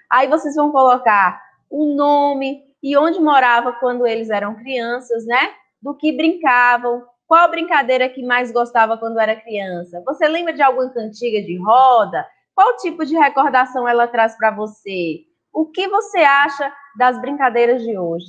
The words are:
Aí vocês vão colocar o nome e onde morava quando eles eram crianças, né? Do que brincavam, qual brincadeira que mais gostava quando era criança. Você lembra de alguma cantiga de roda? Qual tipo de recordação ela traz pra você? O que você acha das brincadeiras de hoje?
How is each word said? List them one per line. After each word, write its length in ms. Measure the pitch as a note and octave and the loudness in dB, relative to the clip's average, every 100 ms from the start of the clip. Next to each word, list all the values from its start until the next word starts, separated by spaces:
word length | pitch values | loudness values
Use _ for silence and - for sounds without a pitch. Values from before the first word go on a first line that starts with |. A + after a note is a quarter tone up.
| - | -2
Aí 200 | B3+ C#4 | 0 2
vocês 260 | D#4+ D#4 | 0 0
vão 160 | D4+ D4 | -2 0
colocar 720 | C#4 C4 B3+ B3 G#3 F#3 - - _ _ | 4 4 4 2 2 2 -2 -14 _ _
o 280 | D4 D4+ C#4+ | -4 -2 0
nome 680 | C#4+ C#4+ C#4+ C#4 C4+ C4+ _ _ | 2 2 0 -2 -6 -8 _ _
e 160 | C4+ C#4+ | -2 2
onde 220 | D#4+ F#4 | 2 2
morava 540 | D4+ C#4 B3 A#3+ B3 | 2 4 4 2 0
quando 340 | A#3+ B3+ B3 A#3+ | -4 -4 -2 -2
eles 240 | A3+ A3 | -2 -4
eram 240 | G#3 G3+ | -4 -6
crianças, 720 | A3 B3+ B3+ A#3 A#3+ B3 A#3 A3+ | -10 -8 -8 -6 -8 -6 -8 -2
né? 260 | B3 E4+ - _ _ | -2 -2 -6 _ _
Do 140 | C4 C#4 | -14 -6
que 200 | D4+ B3+ | -4 0
brincavam, 880 | D#4+ F4 D4+ B3 B3 A#3+ B3 A#3+ A#3+ _ - | 0 0 0 2 4 2 0 -6 -8 _ 2
qual 200 | E4 E4+ | 4 4
brincadeira 600 | E4 E4+ D#4 B3 B3+ B3+ | 0 -2 0 2 0 0
que 160 | C4 | -4
mais 260 | B3 B3 B3 | -2 -2 0
gostava 480 | A#3 A#3+ A#3+ A3 A3+ | -2 0 2 2 0
quando 220 | A3+ A3+ | -4 -2
era 200 | G#3+ A3 | -2 -2
criança. 600 | - G#3 F#3+ F3 F3 F3 | -6 -8 -8 -8 -10 -10
Você 220 | F3+ D#4+ D#4 | -8 -2 -2
lembra 260 | D#4+ E4+ | -2 -4
de 100 | C4+ | 0
alguma 300 | C4+ B3+ B3+ | 2 2 -2
cantiga 480 | A#3+ A3 G#3+ A#3+ G#3+ | -6 -10 -8 -4 -4
de 160 | E3+ F3+ | -4 -4
roda? 640 | G3 B3 C4 A#3+ F#3+ F#3 - _ _ - | 2 4 6 4 2 -4 -8 _ _ 2
Qual 200 | A4 A#4 | 2 2
tipo 280 | F4 D#4 D4 | -6 -6 -4
de 100 | D#4+ | 0
recordação 680 | C#4 C4+ C#4+ B3 C4 C4 A#3+ | 2 2 0 2 0 -2 0
ela 220 | A#3+ A#3+ | 0 0
traz 280 | A#3+ A3+ A3+ | 0 0 0
pra 140 | A3 | -2
você? 720 | G#3 G#3+ - G3+ F#3 E3+ D#3 _ _ _ | -2 -8 -12 -10 -6 -6 -8 _ _ _
O 180 | D#4 D#4 | -4 -4
que 160 | - F#4+ | -4 -2
você 320 | G#4 G4+ F#4+ | -2 -2 2
acha 560 | C#4+ C#4 D4 D4+ C#4 - - G#3 | 4 4 2 -2 -8 -10 -12 0
das 220 | B3+ A#3 | 0 0
brincadeiras 640 | B3 C#4+ C4 A#3 A#3+ B3+ | -4 -2 0 2 2 2
de 120 | A3+ G3 | -2 -4
hoje? 300 | E3+ E3+ | -4 -6